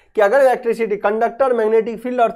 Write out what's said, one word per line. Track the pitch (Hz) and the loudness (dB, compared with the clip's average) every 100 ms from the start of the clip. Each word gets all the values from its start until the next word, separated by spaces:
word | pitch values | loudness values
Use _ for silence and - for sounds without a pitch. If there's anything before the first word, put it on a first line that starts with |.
| _ - | _ 0
कि | |
अगर | 202 269 | 2 4
इलेक्ट्रिसिटी, | 262 240 233 220 226 202 | 4 2 -2 -4 -4 -2
कंडक्टर, | 208 220 233 233 269 | -2 -2 -2 0 0
मैग्नेटिक | 233 220 226 220 220 | 0 2 0 0 -6
फील्ड | 247 247 | -6 0
और | 226 | 0